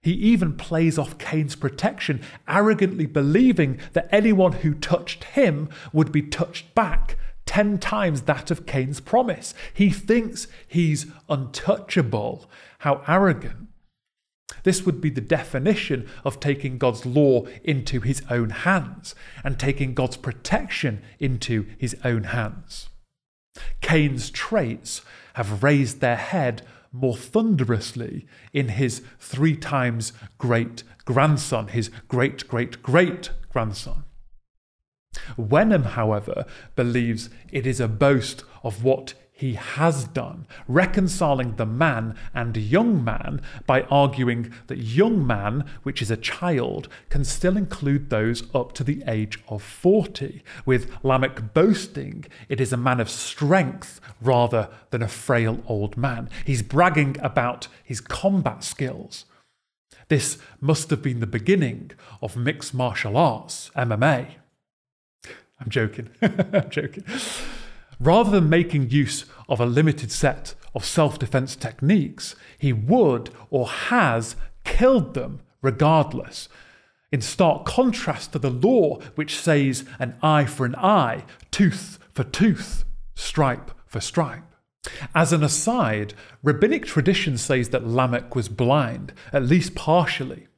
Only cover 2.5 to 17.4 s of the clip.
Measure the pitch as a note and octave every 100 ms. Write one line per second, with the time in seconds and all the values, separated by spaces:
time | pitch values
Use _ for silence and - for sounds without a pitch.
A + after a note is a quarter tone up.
2.5 | F#3 G#3+ G#3+ F#3+ F#3+ D3+ D3+ C#3 F3 B3+
3.5 | G3 C#3+ C3 - E3+ - G#3 A3 G3 F#3
4.5 | C3 D#3+ D3 - F3 - - - - A#3
5.5 | D3 D#3 - - D3+ D#3 D3 D3 - F3
6.5 | - - - G3 - - - - - -
7.5 | G3+ G#3 G3 - G#3+ F#3+ C#3 - C#3+ -
8.5 | E3+ - C#3 C3 D3 - A#3 B3 C4 -
9.5 | - - - G3 F#3 - A#3 A3 - -
10.5 | - - E3+ E3 D3 - - - C#3+ B2+
11.5 | - - - - F3+ A#2+ G#2 G#2+ - -
12.5 | - - _ D3 C#3 - F3+ G3 D3+ -
13.5 | - - - _ _ _ _ _ _ -
14.5 | - F#3+ F#3 F#3+ C#3+ D#3 C3 G#2+ D#3 -
15.5 | C3 D#3 G#3+ - C3 - - C#3 - D3
16.5 | C#3 C#3 B2+ B2+ A#2 B2+ C3+ C#3+ B2